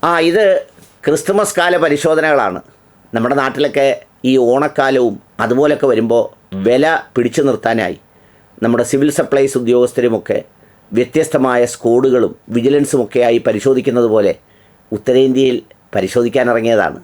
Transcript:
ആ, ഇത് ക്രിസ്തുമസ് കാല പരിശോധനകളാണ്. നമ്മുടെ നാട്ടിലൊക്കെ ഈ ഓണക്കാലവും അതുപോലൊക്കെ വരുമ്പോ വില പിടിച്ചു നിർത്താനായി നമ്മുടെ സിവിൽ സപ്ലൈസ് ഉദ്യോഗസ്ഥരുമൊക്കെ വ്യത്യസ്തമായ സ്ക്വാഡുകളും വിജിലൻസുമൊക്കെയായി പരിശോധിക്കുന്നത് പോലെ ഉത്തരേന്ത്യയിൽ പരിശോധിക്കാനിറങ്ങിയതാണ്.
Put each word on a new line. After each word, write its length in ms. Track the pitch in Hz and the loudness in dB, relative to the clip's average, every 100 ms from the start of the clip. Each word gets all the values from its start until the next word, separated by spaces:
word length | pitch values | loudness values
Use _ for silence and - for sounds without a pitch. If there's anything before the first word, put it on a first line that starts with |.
| 160 | 0
ആ, 20 | 170 165 | 0 2
ഇത് 140 | 180 202 185 - _ - _ - | 2 2 0 -4 _ -20 _ -2
ക്രിസ്തുമസ് 500 | 156 156 196 202 - | -2 0 -2 -2 -2
കാല 160 | 175 180 | 0 0
പരിശോധനകളാണ്. 760 | 160 147 165 156 156 143 104 90 - _ _ _ _ | 0 0 0 0 2 0 0 -4 -12 _ _ _ _
നമ്മുടെ 220 | 117 120 139 | -4 -2 0
നാട്ടിലൊക്കെ 480 | 135 127 147 143 139 - - _ 127 | -2 -2 -2 0 0 -2 -8 _ 0
ഈ 20 | 131 120 | 2 2
ഓണക്കാലവും 640 | 131 147 147 135 135 120 98 _ - | 2 0 -2 0 2 0 -2 _ -6
അതുപോലൊക്കെ 420 | 113 123 151 143 139 | -2 0 0 0 0
വരുമ്പോ 260 | 113 117 117 107 - _ 95 98 | 0 0 0 -2 -8 _ -4 0
വില 180 | 127 151 160 - | 2 2 -2 -4
പിടിച്ചു 280 | - 120 139 139 | -4 -2 0 -2
നിർത്താനായി 500 | 110 113 113 92 95 _ _ _ _ _ - | 0 -2 -2 -4 -8 _ _ _ _ _ -6
നമ്മുടെ 200 | 113 117 120 | -2 0 0
സിവിൽ 200 | 139 147 143 | 0 0 -2
സപ്ലൈസ് 380 | 143 139 139 131 | -2 0 0 0
ഉദ്യോഗസ്ഥരുമൊക്കെ 760 | 117 123 123 - 120 113 - 104 - _ _ _ _ 107 | 0 2 2 0 -2 -2 -6 -10 -10 _ _ _ _ -4
വ്യത്യസ്തമായ 640 | 123 156 151 143 131 123 120 | -2 -2 -2 0 0 2 0
സ്ക്വാഡുകളും 600 | - 120 120 135 123 101 - - 117 | -2 0 2 2 2 0 -4 -6 -2
വിജിലൻസുമൊക്കെയായി 840 | 120 143 143 135 107 123 120 117 117 | 0 0 0 -2 -2 0 2 0 0
പരിശോധിക്കുന്നത് 640 | 107 135 131 123 120 117 | -2 0 0 0 0 2
പോലെ 180 | 110 98 - _ _ _ _ _ 107 | 2 0 -2 _ _ _ _ _ -8
ഉത്തരേന്ത്യയിൽ 600 | - 127 135 127 131 123 - _ _ | 0 2 2 2 0 -2 -8 _ _
പരിശോധിക്കാനിറങ്ങിയതാണ്. 1040 | 104 95 123 120 131 120 117 113 113 85 69 | -4 -2 -2 0 0 0 0 2 2 0 -4